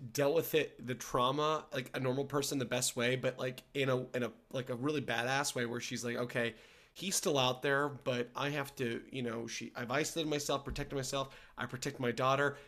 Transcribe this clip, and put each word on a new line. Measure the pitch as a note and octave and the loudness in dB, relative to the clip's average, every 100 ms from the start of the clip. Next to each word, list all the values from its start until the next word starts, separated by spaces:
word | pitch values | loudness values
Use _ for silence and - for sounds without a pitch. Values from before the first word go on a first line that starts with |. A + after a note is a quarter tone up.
| B2 | -6
dealt | - C#3 D#3+ | 2 4 4
with | C3+ | 4
it, | D#3+ C#3 - A#2+ | 2 2 -2 -6
the | |
trauma, | B2+ - C3+ B2 C#3+ D3+ D#3 - | -6 -2 2 4 4 2 0 -2
like | C3+ B2+ | -6 -4
a | C#3 | -2
normal | C3 B2+ C3 | 0 0 0
person | D3 C3+ C#3+ | 0 0 -2
the | A#2+ | 0
best | B2 - - | 0 0 2
way, | A#2+ B2+ | 2 2
but, | C3 - | 0 -2
like, | C3 B2+ - | -4 -6 -6
in | C#3+ C3+ | 0 2
a, | B2+ B2+ | 2 0
in | B2+ | -2
a, | A#2 - - | -2 -4 -10
like, | C3+ B2 | -6 -4
a | A#2+ | -2
really | C#3 D3+ | -2 0
badass | A2+ A#2 A#2+ C3+ C#3+ C3 | 0 0 2 2 0 0
way | A#2+ | -2
where | A#2+ | -2
she's | - A#2+ | -4 -4
like, | A#2+ A#2+ | -4 -2
"Okay, | B2 B2+ A#2 A2+ - - - | -2 0 0 -2 -14 -20 -20
he's | - F#3 - | -10 -2 0
still | F#3 C#3+ | 2 4
out | B2+ B2+ | 4 2
there, | C#3+ C#3 D3 | 2 2 2
but | C3 - B2 A#2+ - | -2 0 0 0 -2
I | C#3 | -2
have | D3 C3+ - | -2 -4 -4
to, | A#2+ A#2 - | -2 -2 -6
you | C3+ | -4
know, | A#2+ A2+ A2+ | -4 -4 -6
she, | - - - | -6 -8 -8
I've | A#2+ | -2
isolated | C#3 D3+ E3 D#3 | 0 0 -2 0
myself, | D3 C#3+ C#3 C3+ | 0 0 -2 -2
protected | B2 C#3 C#3 | -6 -4 -4
myself. | C3 C#3 C3 - - - | -2 -2 -4 -8 -14 -8
I | B2 | -6
protect | C3 C#3+ B2+ | -6 -6 -2
my | B2 | 0
daughter." | A#2 C3 C3+ C#3+ C3+ | 2 4 4 4 0